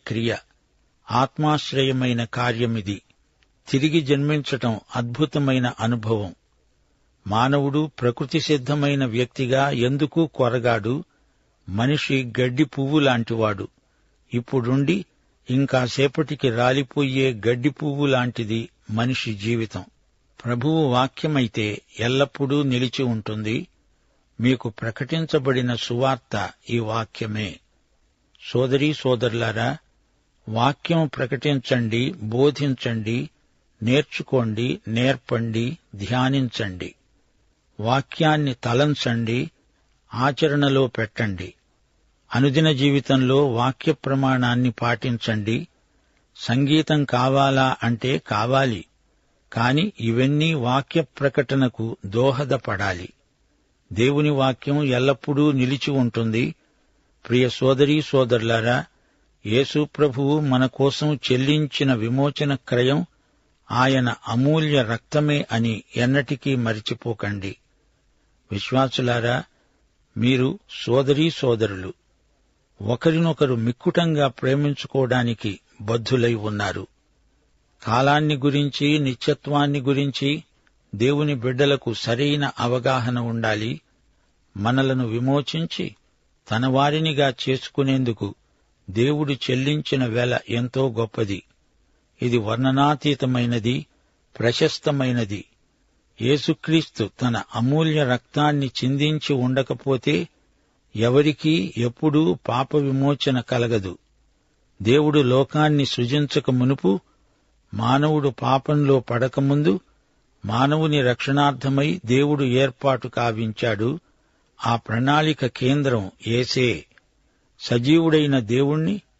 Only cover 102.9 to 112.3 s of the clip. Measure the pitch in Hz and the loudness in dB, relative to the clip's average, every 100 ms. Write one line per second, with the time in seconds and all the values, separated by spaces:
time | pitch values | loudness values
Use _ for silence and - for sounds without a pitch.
102.9 | 135 139 143 - 127 113 120 120 113 95 | 0 0 0 0 0 0 -2 0 0 -2
103.9 | - _ _ _ _ _ _ _ _ 101 | -10 _ _ _ _ _ _ _ _ 2
104.9 | 139 151 151 127 127 135 151 151 147 131 | 4 4 4 4 4 2 2 4 4 0
105.9 | - 120 147 143 - - 127 123 135 180 | -2 0 0 0 0 0 2 2 2 0
106.9 | 190 - _ _ _ _ _ _ 101 113 | 0 -4 _ _ _ _ _ _ -4 2
107.9 | 135 151 151 139 120 127 135 - 151 143 | 4 4 2 0 -2 0 0 2 2 4
108.9 | 135 - 120 127 - 139 143 151 190 - | 2 2 -2 0 0 2 2 2 0 -4
109.9 | _ _ _ _ _ 101 113 135 156 156 | _ _ _ _ _ -4 0 2 2 2
110.9 | 147 123 120 - 139 143 131 135 139 147 | 2 2 0 0 2 2 0 -2 0 0
111.9 | 180 110 127 147 | -2 0 2 2